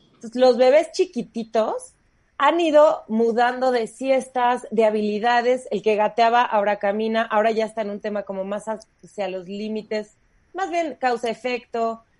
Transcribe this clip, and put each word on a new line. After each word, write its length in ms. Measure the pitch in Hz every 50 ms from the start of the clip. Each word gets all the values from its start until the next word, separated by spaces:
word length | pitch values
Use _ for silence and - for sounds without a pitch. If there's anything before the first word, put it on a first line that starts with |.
| _ _ _
Entonces, 200 | _ - 220 226 247
los 160 | 254 254 240 226
bebés 340 | 254 254 269 311 320 - -
chiquititos 1000 | - 370 370 - 240 - - - 233 226 - - 226 214 247 453 508 - - _ _ _ _ _ _ _ _ _
han 220 | - 269 294 311 339
ido 460 | 349 320 294 302 302 311 - - -
mudando 640 | - 220 220 233 233 214 233 240 247 254 254 254 262
de 160 | 247 240 226
siestas, 800 | 214 - - 262 269 262 262 247 - - 254 247 240 247 240 - -
de 160 | 220 220 220
habilidades. 840 | 214 214 214 214 208 208 208 214 240 240 240 233 247 254 254 254 -
El 120 | - 190 -
que 120 | 220 214
gateaba 480 | 202 214 208 214 - 233 226 233 240 240
ahora 360 | 233 - 208 202 208 208 202
camina, 440 | - 202 202 214 220 220 220 226 226
ahora 280 | 226 220 208 208 226
ya 160 | 226 220 220
está 160 | 214 214 226 214
en 80 | 202
un 100 | 202 208
tema 220 | - 214 208 202 196
como 220 | - 196 190 190
más 200 | 196 202 208 -
hacia 640 | 220 220 208 - _ _ _ - 175 - 208 196 190
los 180 | 185 185 180
límites, 680 | 180 202 202 214 214 220 214 214 - 220 214 214 - _ _ _ _ _ _ _ _ -
más 160 | 349 381 311
bien 260 | 339 339 330 302 247 -
causa-efecto. 1040 | 254 254 240 233 - 233 214 - - 247 247 240 240 _ - 233 226 226 226 226 - _ _ _